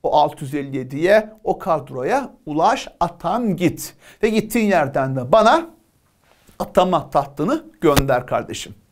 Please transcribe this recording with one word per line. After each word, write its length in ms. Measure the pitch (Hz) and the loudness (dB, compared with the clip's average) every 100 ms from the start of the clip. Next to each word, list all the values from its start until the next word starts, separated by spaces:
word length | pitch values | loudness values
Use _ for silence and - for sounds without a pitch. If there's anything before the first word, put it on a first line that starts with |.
o 140 | 147 151 | 2 2
altı 280 | 151 - | 2 -2
yüz 100 | 135 | -8
elli 220 | 143 139 135 | -8 -6 -8
yediye, 560 | 127 139 175 214 214 - | -8 -2 2 2 2 -10
o 140 | - 180 | -6 -4
kadroya 720 | 190 156 131 123 139 262 254 - - | -2 -4 -4 -6 -2 -2 -2 -14 -6
ulaş, 420 | 147 190 247 - _ | 0 2 0 -6 _
atan 560 | 175 - 170 226 233 175 | -6 -4 -4 -2 -2 0
git. 380 | 175 - - _ - - | -2 -2 -14 _ -20 -4
Ve 60 | 226 | 0
gittiğin 380 | 214 214 240 208 | 0 0 0 2
yerden 500 | 180 135 143 135 131 | 2 0 -2 -2 -4
de 160 | 123 | 2
bana 340 | 220 214 320 330 - _ _ _ _ _ _ _ _ | 4 6 4 0 -16 _ _ _ _ _ _ _ _
atama 520 | - - 185 165 - | -2 2 2 0 0
tahtını 540 | 151 143 - 165 311 - _ | -2 -2 -4 -2 -2 -6 _
gönder 460 | 165 143 135 127 - | 2 2 2 0 0
kardeşim. 480 | 117 117 - 85 - _ | -4 -4 -12 -12 -18 _